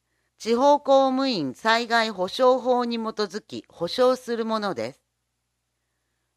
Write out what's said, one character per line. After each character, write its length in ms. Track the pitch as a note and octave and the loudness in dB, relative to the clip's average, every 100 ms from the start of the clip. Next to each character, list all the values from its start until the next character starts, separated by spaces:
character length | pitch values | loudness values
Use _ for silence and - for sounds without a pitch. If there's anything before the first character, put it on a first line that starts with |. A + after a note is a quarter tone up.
| _ _ _ _ | _ _ _ _
地 180 | G#3+ A#3 | -2 2
方 240 | C#4+ D4 | 4 4
公 300 | C#4 C4+ C4+ | 4 4 4
務 180 | C4 C4+ | 0 -2
員 280 | G#3 C3+ - | -2 -4 -4
災 340 | A3+ A3+ A#3 | 0 0 0
害 220 | A#3 A3 | 0 0
保 180 | F#3 F3+ | -4 -6
障 320 | - B3+ B3+ | 2 2 4
法 240 | A#3+ B3 A#3+ | 2 0 0
に 100 | A#3 | -4
基 40 | |
づ 420 | A3 G#3+ G#3 G#3 | -6 -6 -6 -8
き 240 | - A#2 - | -12 -16 -16
保 220 | - E3+ | -8 -6
障 260 | - B3+ B3+ | 2 2 2
す 200 | A#3 A3+ | -4 -6
る 100 | A3+ | -4
も 160 | A3 | -4
の 120 | G3+ | -4
で 200 | B2+ A2+ | -6 -10
す。 80 | - _ _ _ _ _ _ _ _ _ _ _ _ _ | -12 _ _ _ _ _ _ _ _ _ _ _ _ _